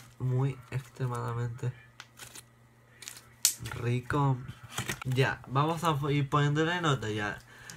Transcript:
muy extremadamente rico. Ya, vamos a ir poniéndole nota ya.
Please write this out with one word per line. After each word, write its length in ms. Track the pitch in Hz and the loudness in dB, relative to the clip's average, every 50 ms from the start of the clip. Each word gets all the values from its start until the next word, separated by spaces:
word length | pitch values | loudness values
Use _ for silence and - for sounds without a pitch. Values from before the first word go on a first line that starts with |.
| - - - _ | -4 -12 -12 _
muy 400 | 123 131 127 127 135 139 135 135 - - - | -4 0 2 2 2 0 0 -4 -10 -8 -8
extremadamente 1000 | 131 - - - - 135 123 120 120 120 120 117 117 120 120 117 123 - 123 - - - - - _ - - _ - - - - - - - _ _ - _ _ _ _ _ - - - - - - - - - - - - - - 117 113 - | -8 -8 -8 -8 -6 -4 -4 -4 -4 -4 -4 -2 -2 -4 -4 -4 -4 -4 -6 -6 -6 -16 -20 -20 _ -20 -20 _ -20 -20 -18 -18 -20 -20 -20 _ _ -20 _ _ _ _ _ -20 -16 -16 -16 -16 -16 -20 -20 -20 0 0 0 0 0 -8 -10 -8
rico. 600 | - 117 120 120 123 123 - - 147 143 139 131 123 131 - - - - - - - - - - - - | -4 -2 0 0 -2 -2 0 0 2 4 4 2 2 -2 -10 -14 -16 -16 -10 -8 -8 -4 -4 -6 -6 -4
Ya, 360 | 127 127 123 131 110 - - - | -2 2 2 2 2 2 -2 -6
vamos 380 | - 127 135 147 156 170 160 170 | -2 2 2 2 2 2 2 2
a 120 | 170 156 139 147 147 | 2 2 2 2 2
ir 180 | 143 147 139 139 | 2 2 2 4
poniéndole 520 | - 147 143 147 147 151 160 160 175 175 | 4 4 4 4 4 4 4 2 2 2
nota 280 | 170 156 139 127 110 107 | 2 2 2 2 0 -2
ya. 300 | 107 107 104 104 - - - - - - - - - | -2 -2 -2 -2 -4 -6 -12 -18 -20 -20 -16 -16 -16